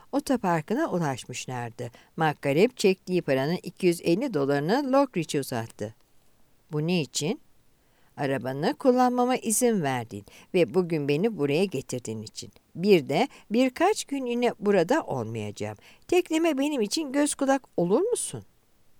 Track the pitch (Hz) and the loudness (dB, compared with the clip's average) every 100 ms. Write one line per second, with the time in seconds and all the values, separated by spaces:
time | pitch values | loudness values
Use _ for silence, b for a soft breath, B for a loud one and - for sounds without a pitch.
0 | B 277 - 254 190 170 151 226 320 175 | B -6 -2 0 2 0 0 -2 -2 -2
1 | 160 123 - 127 - 127 120 - 120 b | -2 -4 -8 -12 -8 -8 -8 -10 -12 b
2 | b - 160 147 143 139 220 - 196 185 | b -2 -2 0 0 2 2 2 0 0
3 | - 180 156 135 139 180 - - 185 170 | -2 -4 0 0 0 -4 -6 -2 0 0
4 | - 170 277 170 139 143 147 240 285 262 | 0 0 0 -2 0 0 0 0 2 2
5 | 277 - 156 151 131 123 113 - 107 - | 2 -2 -4 -4 -4 -6 -8 -8 -10 -10
6 | _ _ _ _ _ _ _ 151 156 180 | _ _ _ _ _ _ _ -6 -2 0
7 | 143 - 147 269 - _ _ _ _ _ | -2 -4 -4 -4 -8 _ _ _ _ _
8 | _ - 135 135 123 135 170 294 269 247 | _ -6 -4 -2 -4 -2 -2 2 2 4
9 | 247 247 247 254 - 214 247 220 143 127 | 2 2 0 0 -2 0 2 2 0 -2
10 | 113 - - B B - 156 151 175 165 | -6 -10 -14 B B 2 2 2 0 0
11 | 139 147 220 196 143 143 196 131 - 127 | 0 0 0 0 0 2 0 -2 -6 -8
12 | 117 110 107 - 95 - _ - 185 185 | -8 -10 -12 -14 -18 -20 _ -4 4 6
13 | 127 147 254 B B 214 262 - 349 427 | 6 0 -2 B B 2 2 2 0 0
14 | - 277 247 240 247 - 202 202 165 262 | -4 -6 -4 0 0 0 2 4 4 2
15 | - 131 110 113 104 101 107 107 b b | 0 -4 -4 -6 -8 -8 -10 -10 b b
16 | - 359 349 320 330 277 277 294 208 - | 0 0 2 0 2 2 0 0 -2 -2
17 | 302 269 294 - 269 269 - - 175 220 | -2 0 0 2 2 2 0 -2 2 2
18 | 415 466 - 120 - _ _ _ _ _ | 2 -2 -4 -10 -14 _ _ _ _ _